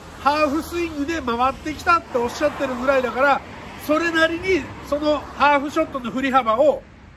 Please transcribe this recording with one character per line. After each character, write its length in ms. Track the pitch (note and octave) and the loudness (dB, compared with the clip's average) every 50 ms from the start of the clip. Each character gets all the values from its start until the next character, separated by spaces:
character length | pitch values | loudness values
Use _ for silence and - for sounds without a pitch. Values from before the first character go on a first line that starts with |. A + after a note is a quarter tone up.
| - - - - - | -18 -18 -14 0 2
ハ 220 | C#4 D4 D4+ D4+ | 2 4 4 2
ー 40 | C#4+ | 2
フ 140 | C4+ E4 - | 0 -2 -4
ス 160 | - E4+ F4 | -4 -4 -4
イ 60 | E4+ | -4
ン 100 | E4 D#4 C#4+ | -4 -4 -4
グ 60 | C#4+ | -4
で 160 | C#4+ E4 D#4+ | -4 -4 -4
回 300 | C4 B3 A#3 A#3 B3+ C4+ | -2 -2 0 0 0 0
っ 20 | C4 | 0
て 200 | - - D#4 C#4+ | -4 -8 -10 -10
き 100 | - - | -2 2
た 160 | F4 F4 E4+ | 2 2 2
っ 40 | E4+ | 2
て 140 | - - | -2 -2
お 100 | B3 A#3 | -2 -2
っ 20 | A#3 | -2
し 120 | - - D4+ | -2 -2 -2
ゃ 40 | |
っ 40 | D4 | -2
て 140 | C#4+ - D4 | 0 -2 -4
る 100 | C4 B3+ | -4 -4
ぐ 120 | A#3+ B3 | -2 0
ら 120 | C#4 C#4 C4 | 2 2 2
い 20 | |
だ 100 | B3 A#3 | 0 0
か 100 | A3+ B3 | 0 2
ら、 200 | C#4 C#4+ C4 - - - - - - - - - - | 4 4 4 2 -2 -8 -14 -16 -16 -16 -16 -8 -2
そ 140 | - D4+ D#4 | 0 0 2
れ 100 | E4 E4+ | 2 2
な 140 | E4 D#4+ D#4+ | 2 2 2
り 120 | D#4+ E4 E4 | 2 2 -2
に 220 | F4+ F#4+ F#4+ D4 B3 - - - - | 0 0 0 0 0 -4 -10 -14 -6
そ 100 | - C#4 | -4 -4
の 200 | D4 D4+ D4+ D4+ | 0 2 0 0
ハ 400 | C4+ - - - - C4 D4 D4 | 0 -2 -8 0 2 4 4 4
ー 40 | C#4+ | 4
フ 80 | C4+ D4+ | 0 0
シ 100 | - D#4+ | -2 -2
ョ 40 | D#4 | -2
ッ 80 | - | -2
ト 80 | - C4+ | -4 -8
の 120 | A#3+ A3+ | -8 -6
振 100 | F#3+ C4 C4 | -4 -2 0
り 80 | C4 | 2
幅 260 | B3 C4+ A#3+ A3+ A3 | 2 2 2 2 4
を 240 | A#3 D4+ D4 G#3 - - - - - - - - | 4 4 4 4 2 -4 -14 -20 -20 -20 -20 -18